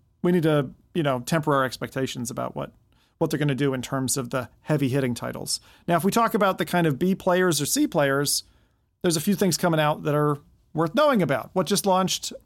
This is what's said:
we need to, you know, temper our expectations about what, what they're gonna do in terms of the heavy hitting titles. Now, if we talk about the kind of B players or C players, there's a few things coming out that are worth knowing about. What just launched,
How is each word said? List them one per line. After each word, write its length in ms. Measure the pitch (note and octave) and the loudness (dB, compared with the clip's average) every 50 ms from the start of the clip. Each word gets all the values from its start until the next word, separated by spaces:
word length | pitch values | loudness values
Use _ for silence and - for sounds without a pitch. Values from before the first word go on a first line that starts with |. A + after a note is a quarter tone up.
| _ _ _ _ | _ _ _ _
we 100 | - F3 | 0 2
need 120 | F3+ F3+ D#3 | 2 4 4
to, 260 | D#3+ D3+ D3 C#3 - - - _ _ - | 4 2 2 0 -2 -6 -18 _ _ -4
you 100 | F3 D3+ | -2 0
know, 160 | C#3+ C3 B2 | 0 -2 -2
temper 340 | B2 - E3 D#3+ D3+ D#3 C#3+ | -2 -2 -2 0 0 2 2
our 120 | C3+ C3 | 2 0
expectations 680 | B2+ - - B2 A#2 - C3+ C3 B2 - C3 A#2+ A2+ | 0 -4 -8 -10 -8 -6 -4 -4 -4 -4 -6 -8 -8
about 240 | - C3 B2 - - | -6 -8 -8 -8 -8
what, 160 | C#3 C#3 - - _ _ _ _ _ _ _ _ | -8 -10 -10 -12 _ _ _ _ _ _ _ _
what 120 | - E3 D3+ | -4 -4 -2
they're 80 | D3+ | -2
gonna 160 | C3 D3 D3 C#3 | 0 0 0 0
do 200 | A#2+ C#3+ C#3 C3 | 0 0 0 0
in 80 | B2+ | -2
terms 340 | A#2+ - C#3 C3+ C3 A#2+ - | -4 -4 -4 -4 -2 -2 -2
of 140 | C#3 A#2+ A#2+ | -4 -4 -4
the 180 | C#3 C3 A#2 - _ _ | -4 -6 -6 -8 _ _
heavy 260 | - - D#3 C#3+ C#3+ | -4 -2 0 0 0
hitting 260 | B2 C3 C#3+ C3 B2 A#2 | 0 0 0 0 0 -2
titles. 460 | - B2 A#2+ A#2 - - - - - - - - - _ - | -4 -6 -10 -10 -8 -8 -8 -8 -8 -8 -12 -20 -10 _ 0
Now, 80 | F3 | 0
if 80 | E3 F3 | 2 2
we 60 | G3+ | 2
talk 220 | - A#3+ A3+ G#3+ - | 2 2 2 2 2
about 240 | G3+ G#3 F#3+ F#3 | 2 2 2 2
the 60 | - F3 | 0 -2
kind 240 | - - F3 E3+ | -2 0 2 2
of 100 | D#3 C3+ | 2 2
B 180 | C3+ F3 F#3 F#3+ | 0 0 0 0
players 440 | - - F#3 F3 F#3 F#3 F3+ D#3 C#3+ | 0 0 0 2 4 4 2 2 0
or 60 | C#3+ | 0
C 200 | - - C#4 D4+ | -2 0 0 0
players, 580 | - - D#3+ C#3+ C#3 C3+ C#3+ C#3+ C#3 - - - _ _ _ _ _ _ _ _ _ _ _ | 0 2 2 2 2 2 2 0 0 -2 -4 -6 _ _ _ _ _ _ _ _ _ _ _
there's 160 | - F3+ D#3+ | -2 0 0
a 40 | E3 | 0
few 140 | D3+ G3+ G3 | 0 0 0
things 220 | - G#3 F3+ - | 2 2 0 0
coming 240 | - F#3 F3 D#3+ D#3 | 0 0 0 2 2
out 220 | D3+ D3+ D#3 E3 D#3+ | 2 2 0 -2 -2
that 120 | D3+ D3 | -2 0
are 220 | D3 D3 D3 C#3+ C#3 - _ _ _ _ _ - | 0 2 0 -2 -4 -8 _ _ _ _ _ -4
worth 220 | D#3 E3 D#3+ D#3+ | -2 -2 0 2
knowing 260 | C#4 D4+ D4 C4 G3+ | 2 4 4 4 4
about. 280 | E3 C3+ C#3 A2 A#2 - | 2 2 0 -2 -4 -4
What 160 | - F#3 F3 | -2 -2 0
just 180 | - G3+ - - | 0 0 0 2
launched, 460 | G3 F#3 F#3 F#3 F3 - - - - A3+ - _ | 2 2 2 2 0 -2 -4 -8 -10 -12 -14 _